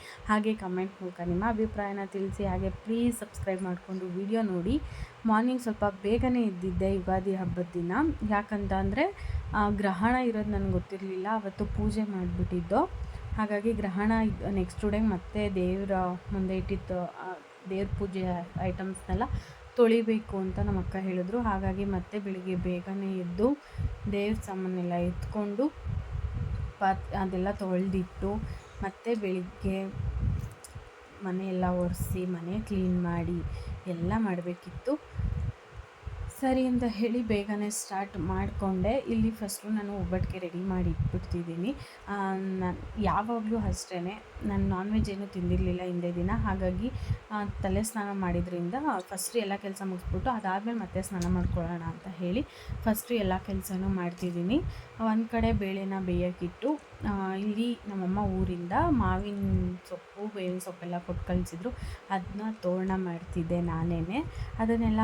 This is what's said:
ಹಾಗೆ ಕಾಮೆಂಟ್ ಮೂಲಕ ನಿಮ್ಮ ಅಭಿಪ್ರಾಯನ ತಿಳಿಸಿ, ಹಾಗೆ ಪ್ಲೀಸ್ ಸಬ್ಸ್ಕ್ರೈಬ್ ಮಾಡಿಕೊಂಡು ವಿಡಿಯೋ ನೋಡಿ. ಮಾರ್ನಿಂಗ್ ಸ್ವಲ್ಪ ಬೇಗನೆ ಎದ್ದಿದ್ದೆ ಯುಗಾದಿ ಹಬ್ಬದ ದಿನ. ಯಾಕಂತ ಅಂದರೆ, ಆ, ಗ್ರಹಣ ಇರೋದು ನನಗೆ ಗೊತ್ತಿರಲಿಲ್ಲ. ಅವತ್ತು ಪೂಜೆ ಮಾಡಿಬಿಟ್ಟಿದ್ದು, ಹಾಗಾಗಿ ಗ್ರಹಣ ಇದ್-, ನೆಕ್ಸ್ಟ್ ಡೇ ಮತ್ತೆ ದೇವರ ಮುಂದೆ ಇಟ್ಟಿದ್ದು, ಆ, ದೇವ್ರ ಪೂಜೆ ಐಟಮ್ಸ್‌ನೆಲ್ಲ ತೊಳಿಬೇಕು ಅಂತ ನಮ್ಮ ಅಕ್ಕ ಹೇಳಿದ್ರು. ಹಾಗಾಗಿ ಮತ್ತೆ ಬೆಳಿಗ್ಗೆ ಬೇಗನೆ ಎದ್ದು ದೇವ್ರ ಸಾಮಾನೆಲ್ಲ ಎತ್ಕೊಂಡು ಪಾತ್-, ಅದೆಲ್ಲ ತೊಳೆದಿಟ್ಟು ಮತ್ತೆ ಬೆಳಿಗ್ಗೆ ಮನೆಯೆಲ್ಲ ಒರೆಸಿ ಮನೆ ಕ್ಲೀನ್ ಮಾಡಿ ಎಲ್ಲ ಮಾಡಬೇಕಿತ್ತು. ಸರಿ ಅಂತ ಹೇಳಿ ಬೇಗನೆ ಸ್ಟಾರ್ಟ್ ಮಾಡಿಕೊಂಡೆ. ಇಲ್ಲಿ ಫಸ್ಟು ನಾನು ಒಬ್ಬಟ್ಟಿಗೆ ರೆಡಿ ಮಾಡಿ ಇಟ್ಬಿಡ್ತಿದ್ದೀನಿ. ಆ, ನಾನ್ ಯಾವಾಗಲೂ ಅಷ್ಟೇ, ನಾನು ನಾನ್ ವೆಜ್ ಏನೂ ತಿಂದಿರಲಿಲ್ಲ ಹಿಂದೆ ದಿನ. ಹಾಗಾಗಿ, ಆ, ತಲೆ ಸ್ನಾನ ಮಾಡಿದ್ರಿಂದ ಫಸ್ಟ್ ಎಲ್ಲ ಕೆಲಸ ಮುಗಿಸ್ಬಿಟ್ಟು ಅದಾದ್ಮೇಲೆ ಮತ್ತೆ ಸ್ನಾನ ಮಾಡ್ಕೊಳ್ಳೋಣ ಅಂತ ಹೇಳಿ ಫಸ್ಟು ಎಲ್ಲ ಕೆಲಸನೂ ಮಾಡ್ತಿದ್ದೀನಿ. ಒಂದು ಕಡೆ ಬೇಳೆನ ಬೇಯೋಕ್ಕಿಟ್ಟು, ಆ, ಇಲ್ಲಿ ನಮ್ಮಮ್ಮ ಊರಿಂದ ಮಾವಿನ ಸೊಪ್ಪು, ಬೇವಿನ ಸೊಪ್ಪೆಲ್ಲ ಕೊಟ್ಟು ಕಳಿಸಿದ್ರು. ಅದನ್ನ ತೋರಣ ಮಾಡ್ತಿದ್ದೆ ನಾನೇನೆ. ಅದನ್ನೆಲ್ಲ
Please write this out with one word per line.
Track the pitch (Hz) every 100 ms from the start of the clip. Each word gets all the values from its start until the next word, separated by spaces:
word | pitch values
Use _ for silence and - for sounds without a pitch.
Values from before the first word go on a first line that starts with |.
| - - -
ಹಾಗೆ | 214 214
ಕಾಮೆಂಟ್ | 214 190 180 190 -
ಮೂಲಕ | 180 180
ನಿಮ್ಮ | 175 175 220
ಅಭಿಪ್ರಾಯನ | 220 220 208 202 202 196
ತಿಳಿಸಿ, | 196 196 190
ಹಾಗೆ | 196 185 190
ಪ್ಲೀಸ್ | - 214 226 240 226
ಸಬ್ಸ್ಕ್ರೈಬ್ | 214 - - 185
ಮಾಡಿಕೊಂಡು | 190 175 - 190
ವಿಡಿಯೋ | 185 175 196 226
ನೋಡಿ. | 214 180 180 294 - - - - 220
ಮಾರ್ನಿಂಗ್ | 214 247 254
ಸ್ವಲ್ಪ | 240 214 208 196
ಬೇಗನೆ | 202 233 254 247
ಎದ್ದಿದ್ದೆ | 226 180 190 180 190
ಯುಗಾದಿ | 196 180 185 190
ಹಬ್ಬದ | 190 175 175 175
ದಿನ. | 175 170 202 311 - 208
ಯಾಕಂತ | 208 208 202 202
ಅಂದರೆ, | 190 196 214 349 403 - - -
ಆ, | 208 208
ಗ್ರಹಣ | 202 202 180 220
ಇರೋದು | 254 247 214 208
ನನಗೆ | 196 196
ಗೊತ್ತಿರಲಿಲ್ಲ. | 180 - 190 190 185 190
ಅವತ್ತು | 220 196 190
ಪೂಜೆ | 202 - 214 208
ಮಾಡಿಬಿಟ್ಟಿದ್ದು, | 214 190 180 175 185 180 170 208 370 - - - -
ಹಾಗಾಗಿ | - 208 208 220
ಗ್ರಹಣ | 214 196 185 214 226
ಇದ್-, | 214 196 -
ನೆಕ್ಸ್ಟ್ | 196 180 - 208
ಡೇ | 208
ಮತ್ತೆ | 220 180 - 214 208
ದೇವರ | 190 180 190 202 190 180 180 -
ಮುಂದೆ | 202 185 190
ಇಟ್ಟಿದ್ದು, | - 190 - 180
ಆ, | 175 - 185 170 - - 185
ದೇವ್ರ | 190 196 -
ಪೂಜೆ | 202 190 185 175 175 -
ಐಟಮ್ಸ್‌ನೆಲ್ಲ | 185 180 190 190 - 190 254 - - - - -
ತೊಳಿಬೇಕು | 226 226 226 220 - 196
ಅಂತ | 190 185
ನಮ್ಮ | 202 196
ಅಕ್ಕ | 175 190
ಹೇಳಿದ್ರು. | 190 180 180 233
ಹಾಗಾಗಿ | 226 190 190 185
ಮತ್ತೆ | 202 190 180 214
ಬೆಳಿಗ್ಗೆ | 196 190 185 180
ಬೇಗನೆ | 180 180 180 196 196 190
ಎದ್ದು | 175 175 226 294 - - - - 214
ದೇವ್ರ | 202 202 214
ಸಾಮಾನೆಲ್ಲ | - 190 185 185 175
ಎತ್ಕೊಂಡು | 175 175 175 - 214 208 202 294 - - - - - - - - - - -
ಪಾತ್-, | 196 190 - 196
ಅದೆಲ್ಲ | 190 185 185
ತೊಳೆದಿಟ್ಟು | 208 185 180 190 185 180 - 190 208 - - - -
ಮತ್ತೆ | 196 - 233
ಬೆಳಿಗ್ಗೆ | 233 202 185 180 - 196 190 190 - - - - - - - - - - - - -
ಮನೆಯೆಲ್ಲ | 196 185 190 185
ಒರೆಸಿ | 180 180 175 - - 185 180
ಮನೆ | 175 170 208
ಕ್ಲೀನ್ | 220 196 185 180
ಮಾಡಿ | 175 170 165 175 160 - - - 185
ಎಲ್ಲ | 170 170 220
ಮಾಡಬೇಕಿತ್ತು. | 214 175 175 175 180 - - 302 - - - - - - - - - - - - - -
ಸರಿ | 269 262 254
ಅಂತ | 247 240
ಹೇಳಿ | 208 226 240
ಬೇಗನೆ | 220 208 202 208 208
ಸ್ಟಾರ್ಟ್ | 208 - 190 196 196
ಮಾಡಿಕೊಂಡೆ. | 165 190 202 - 196 190 190 269 -
ಇಲ್ಲಿ | 226 220
ಫಸ್ಟು | 220 208 - 208
ನಾನು | 214 202 202
ಒಬ್ಬಟ್ಟಿಗೆ | 175 180 185 185
ರೆಡಿ | 175 175
ಮಾಡಿ | 190 185 175
ಇಟ್ಬಿಡ್ತಿದ್ದೀನಿ. | 160 - 185 - 175 170 165 196 285 - - -
ಆ, | 202 196 190
ನಾನ್ | 190 190 180 170 - -
ಯಾವಾಗಲೂ | 196 170 214 233 214 226
ಅಷ್ಟೇ, | 214 - - 185 175 214 - -
ನಾನು | 214 196 196
ನಾನ್ | 185 196
ವೆಜ್ | 220 214
ಏನೂ | 196 202
ತಿಂದಿರಲಿಲ್ಲ | 196 175 180 185 180
ಹಿಂದೆ | 185 175 175
ದಿನ. | 175 180
ಹಾಗಾಗಿ, | 220 214 190 185 185 233 - - - -
ಆ, | 214 202 -
ತಲೆ | 196 190
ಸ್ನಾನ | 220 220 202 196
ಮಾಡಿದ್ರಿಂದ | 180 175 175 175 175 247 302 202
ಫಸ್ಟ್ | - 190 - 240
ಎಲ್ಲ | 196 196
ಕೆಲಸ | 202 190
ಮುಗಿಸ್ಬಿಟ್ಟು | 190 180 - 185 262
ಅದಾದ್ಮೇಲೆ | 233 196 190 220 233
ಮತ್ತೆ | 185 190
ಸ್ನಾನ | 180 185 175
ಮಾಡ್ಕೊಳ್ಳೋಣ | 180 180 180 170 175
ಅಂತ | 165 165 190
ಹೇಳಿ | 170 180 208 - - - -
ಫಸ್ಟು | 226 214 -
ಎಲ್ಲ | 240 190 185 -
ಕೆಲಸನೂ | 196 - 185 190
ಮಾಡ್ತಿದ್ದೀನಿ. | 190 175 175 180 175 180 277 - - - -
ಒಂದು | 226 220 226
ಕಡೆ | 233 226
ಬೇಳೆನ | 214 196 196 196 190
ಬೇಯೋಕ್ಕಿಟ್ಟು, | 180 175 180 180 175 - 254 302 - - 220
ಆ, | 202 190
ಇಲ್ಲಿ | 190 208 208 240 233 208
ನಮ್ಮಮ್ಮ | 196 185 196
ಊರಿಂದ | 202 185 180 175 175 220 339
ಮಾವಿನ | 262 190 185 208 202 196 190 180 180 -
ಸೊಪ್ಪು, | 185 - - 214
ಬೇವಿನ | 208 185 185
ಸೊಪ್ಪೆಲ್ಲ | 185 180 175 175
ಕೊಟ್ಟು | 175 175
ಕಳಿಸಿದ್ರು. | - 180 175 165 220 - - - -
ಅದನ್ನ | 190 180 202 220 220
ತೋರಣ | 180 185 190 190
ಮಾಡ್ತಿದ್ದೆ | 185 170 175 180 165 175
ನಾನೇನೆ. | 175 160 165 170 170 240 330 - - -
ಅದನ್ನೆಲ್ಲ | 226 233 226 214